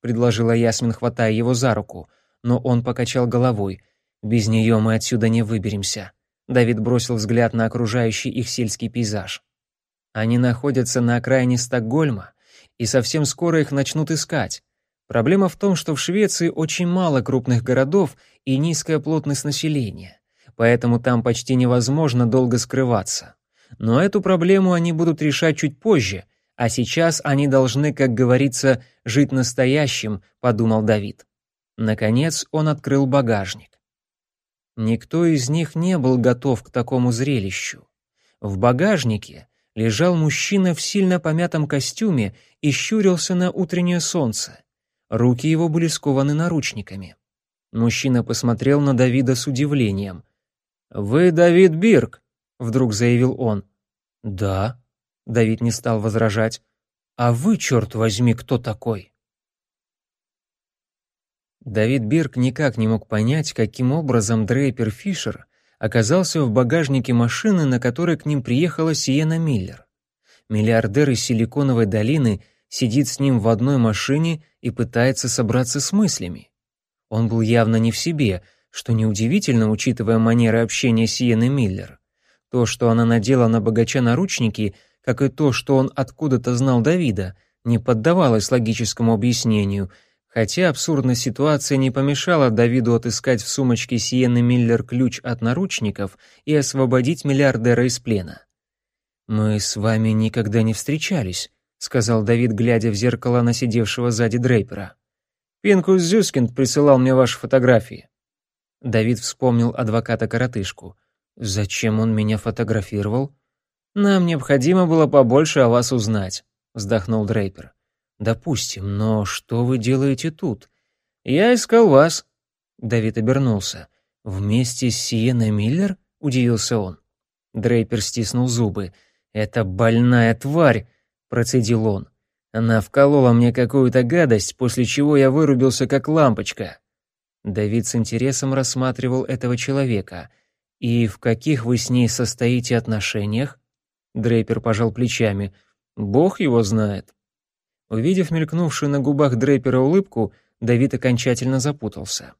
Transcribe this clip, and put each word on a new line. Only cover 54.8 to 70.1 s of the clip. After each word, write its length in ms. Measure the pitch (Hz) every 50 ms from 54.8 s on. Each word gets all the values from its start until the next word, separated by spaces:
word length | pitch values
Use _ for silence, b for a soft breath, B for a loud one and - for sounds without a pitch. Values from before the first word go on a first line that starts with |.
| _ _ _ _ _ _ _ _ _
Давид 320 | - 113 117 113 110 113 110
не 120 | 120 117
стал 280 | 113 - - 123 113 107
возражать. 600 | 101 110 101 113 113 110 98 113 110 113 - - _ _ _ _ _ _ _ _ _ _ _
"А 160 | - 120 120 117
вы, 240 | 117 143 220 220
черт 380 | - - - 139 113 104 - -
возьми, 380 | 110 110 113 101 113 123 120 113
кто 240 | 117 - - 139
такой?" 540 | 117 123 117 107 - - 117 110 95 - _ _ _ _ _ _ _ _ _ _ _ _ _ _ _ _ _ _ _ _ _ _ _ _ _ _ _ _ _ _ _ _ _ _ _ _ _ _ _ _ _ _ _ _ _ _ _ _ _ _ _
Давид 440 | _ 123 95 107 107 117 135 135 110
Бирк 340 | 104 139 165 160 - -
никак 400 | 127 123 131 123 - 151 135 -
не 100 | 120 110
мог 200 | 110 113 107 -
понять, 440 | _ 110 107 107 117 143 160 151 -
каким 400 | - - 113 104 - - 127 123
образом 540 | 139 165 156 131 123 117 101 101 117 110 110
Дрейпер 440 | 92 123 135 143 135 - - 117 110
Фишер 580 | 104 - - 202 185 - - 113 - - - _ _ _ _ _ _ _
оказался 640 | - 110 - 120 110 110 160 185 185 - - 165 143
в 60 | 120
багажнике 640 | 104 123 127 117 139 170 156 131 139 131 117 -
машины, 540 | 120 120 120 117 - - - 220 202 175 151
на 140 | 135 127 120
которой 380 | 123 123 120 165 175 170 160
к 80 | 151 -
ним 160 | 151 151 139
приехала 520 | 120 - 120 135 175 170 - - 160 160 156
Сиена 440 | 147 - 135 131 147 156 156 160
Миллер. 480 | 165 165 156 135 101 90 - - - _ _ _ _ _ _